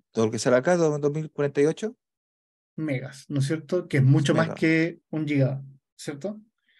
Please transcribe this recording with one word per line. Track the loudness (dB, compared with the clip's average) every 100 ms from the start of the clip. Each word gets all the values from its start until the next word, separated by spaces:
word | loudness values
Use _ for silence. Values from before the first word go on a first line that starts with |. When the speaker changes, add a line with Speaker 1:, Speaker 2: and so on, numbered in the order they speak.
| _
Speaker 1:
do-, | -2 -2
lo |
que | 0
será | 2 2
acá, | 4 2
do-, | 2 0
dos | -2
mil | -4 -6
cuarenta | -4 -2 2
y | 0
ocho. | 0 -8 -10 _ _ _ _ _ _ _ -10
Speaker 2:
Megas, | -6 -6 -8 -16 -8
¿no | -4
es | -2
cierto? | -4 -2 -6 -2
Que | 2
es |
mucho | 4 4 4
más | 2 0
Speaker 1:
Mega. |
Speaker 2:
que | 0 2 2 0 -4 _
un | -8 -2
giga, | 0 0 -2 -10 -20 _ _
¿cierto? | -12 -10 -10 -10 -16 _ _ _